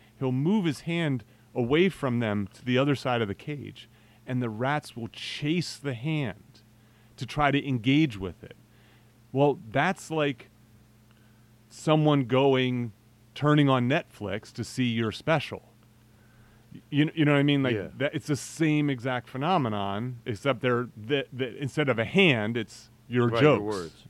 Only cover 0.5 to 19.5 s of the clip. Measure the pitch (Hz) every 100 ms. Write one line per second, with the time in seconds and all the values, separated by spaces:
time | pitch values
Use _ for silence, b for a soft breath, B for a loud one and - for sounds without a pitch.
0.5 | 214 170 127 - 170 160 127 - b b
1.5 | 127 120 151 190 - 135 120 113 104 98
2.5 | - 123 123 143 135 131 120 104 95 -
3.5 | 143 101 110 - b b b - 127 120
4.5 | 107 127 147 - 120 113 - - - 147
5.5 | 175 - - 139 117 143 156 123 - -
6.5 | - _ b b b b - 123 - 147
7.5 | 139 139 123 113 143 160 104 92 - -
8.5 | - _ b b b b b _ 131 143
9.5 | 131 113 131 170 196 - 160 147 127 -
10.5 | _ _ - _ _ _ b b b b
11.5 | b _ - 160 156 151 143 120 127 139
12.5 | 131 127 123 120 - _ _ _ - 147
13.5 | 151 139 131 120 156 - - 101 104 -
14.5 | - 113 - 123 113 113 - - 156 -
15.5 | 92 - _ _ _ _ b b b b
16.5 | b b - - 143 156 160 147 143 143
17.5 | 143 131 107 82 117 143 147 - 139 -
18.5 | - 160 151 147 131 127 123 - 131 156